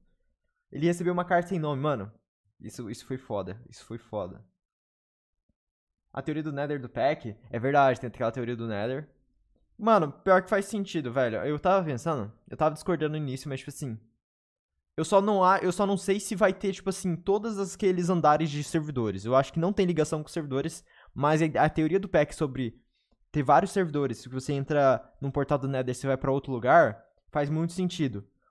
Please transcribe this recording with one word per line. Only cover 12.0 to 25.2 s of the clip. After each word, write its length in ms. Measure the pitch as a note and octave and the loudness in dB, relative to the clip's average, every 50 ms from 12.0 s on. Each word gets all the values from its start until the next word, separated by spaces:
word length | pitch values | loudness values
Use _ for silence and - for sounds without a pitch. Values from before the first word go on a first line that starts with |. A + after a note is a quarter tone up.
| - E3+ D#3+ C3 G2+ G#2+ - _ _ - | -2 -2 -2 -2 -4 -6 -10 _ _ -16
eu 80 | - | -4
tava 180 | - D#3 D#3 D3+ | 0 0 0 0
discordando 380 | - - - F3 D3+ D#3 D3+ D3+ | 0 -2 -2 -2 0 0 -2 -2
no 60 | D#3 | -4
início, 300 | D3+ C3+ B2+ C3 - D3+ | -4 -4 -6 -8 -8 -8
mas, 120 | C3+ C3+ | -10 -8
tipo 100 | - - | -10 -12
assim, 280 | C#3 - D3+ C3 A2 A2 A2 _ _ _ _ _ _ _ _ _ _ _ _ _ _ _ _ _ _ | -12 -10 -8 -8 -8 -10 -14 _ _ _ _ _ _ _ _ _ _ _ _ _ _ _ _ _ _
eu 80 | - D#3 | -6 -2
só 160 | - G#3 G3 | 4 4 4
não 240 | G3+ G#3 G#3 G3 F#3 | 4 4 4 4 6
a-, 140 | F3+ G3 F#3+ | 6 6 4
eu 120 | - F#3 | 2 0
só 160 | F3 - G#3 | 0 0 0
não 100 | G3 G3+ | 0 0
sei 220 | F#3 - G3 G3 G#3 | -2 0 -2 -2 -2
se 160 | G#3 - A3 | -2 -6 0
vai 180 | F3 G#3+ F#3+ F#3 | 2 2 2 2
ter, 200 | F#3 - G3 F#3+ | 2 -2 -4 -4
tipo 160 | - - F#3+ | -2 -4 -6
assim, 260 | - - - F#3 E3 | -6 -4 -4 -4 -4
todas 440 | E3 - - G3 G#3+ G#3 A3+ G#3+ G3 | -2 0 0 0 0 0 -4 -4 -4
as, 160 | G3 F3 - | -6 -6 -4
aqueles 340 | - A3 F#3+ F#3 F3 F3+ E3+ | 0 2 2 2 2 2 2
andares 420 | F#3+ E3+ D3+ D3+ D3+ D3+ D#3+ D#3 | 2 4 6 6 6 6 2 -2
de 140 | C#3+ D3 D3 | -2 -4 -6
servidores. 600 | - - E3 D3+ D3+ C#3+ B2+ A2+ G#2+ F#2+ F#2+ G2+ | -2 -2 -4 -2 -2 -4 -2 -2 -2 -2 -4 -2
Eu 100 | A2+ B2+ | 2 4
acho 160 | C3 C3+ - - | 4 4 2 -2
que 80 | E3 | -2
não 120 | D#3+ F#3 G3+ | -2 0 0
tem 120 | - F#3+ | 2 0
ligação 380 | F3 F3 D#3 D3+ - E3 D3+ D3+ | 2 2 0 0 0 -2 -6 -6
com 60 | - | -8
servidores, 540 | - F3 D3+ C#3+ B2+ C3+ C#3+ E3 - - - _ _ _ - - _ | -8 -8 -6 -4 -4 -2 -4 -4 -8 -10 -18 _ _ _ -20 -16 _
mas 280 | B2+ C3+ D3 D#3 D#3 E3 | -2 0 2 2 2 2
a, 220 | D#3 C3 A2 C#3 | 0 2 2 2
a 40 | D#3 | 2
teoria 320 | D3+ D#3+ D#3 D#3 E3+ G3 | 2 0 0 2 0 0
do 80 | F#3+ F#3 | -2 0
pack 260 | - D#3+ D3+ D3+ - | 2 2 2 2 -2
sobre 460 | - D#3 C#3 B2+ B2+ B2+ A2+ - - _ _ _ _ _ _ _ _ _ _ | -4 -4 -4 -4 -4 -6 -6 -6 -10 _ _ _ _ _ _ _ _ _ _
ter 120 | - D3 C#3 | -4 -2 2
vários 280 | B2+ C#3+ D#3+ F#3+ F#3+ | 6 6 6 4 4
servidores, 480 | - G3+ F#3 D#3+ C#3+ D3 C#3+ C3 A#2 - | 0 -2 -2 0 0 -2 -2 -2 -4 -6
se 100 | - B2 | -10 -10
você 260 | B2+ C3 B2+ - C#3+ | -10 -8 -6 -4 -4
entra 500 | C#3 C3+ - D#3 D3 C#3 C3+ B2+ A2 - - _ _ | -4 -2 0 2 4 6 6 4 2 0 -8 _ _